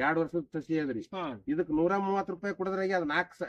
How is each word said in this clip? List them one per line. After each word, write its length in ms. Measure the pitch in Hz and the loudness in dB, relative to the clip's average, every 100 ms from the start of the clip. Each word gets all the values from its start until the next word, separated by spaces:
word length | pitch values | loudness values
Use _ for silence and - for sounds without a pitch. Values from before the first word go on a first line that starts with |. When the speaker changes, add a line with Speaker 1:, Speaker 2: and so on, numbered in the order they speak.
| 139 | 2
Speaker 1:
ಎರಡ್ 120 | 160 | 2
ವರ್ಷದ 260 | 160 170 139 156 | 0 -2 -4 -6
ಸಸಿ 220 | 139 160 | -2 -2
ಅದ್ರಿ. 220 | 143 113 | 0 -4
Speaker 2:
ಹಾ. 440 | - 190 160 107 135 | -6 -6 -6 -6 -4
Speaker 1:
ಇದಕ್ 220 | 156 160 | -2 0
ನೂರ 260 | 151 175 196 | 2 4 2
ಮೂವತ್ತ್ 340 | 196 196 190 | 2 0 0
ರೂಪಾಯಿ 240 | 175 202 | -4 -4
ಕೊಡದ್ರಾಗೆ 380 | 190 190 190 190 | -4 -2 0 0
ಅದ್ 140 | 185 151 | 0 2
ನಾಲ್ಕ್ 280 | 160 185 | 0 -2
ಸ-, 80 | - | -4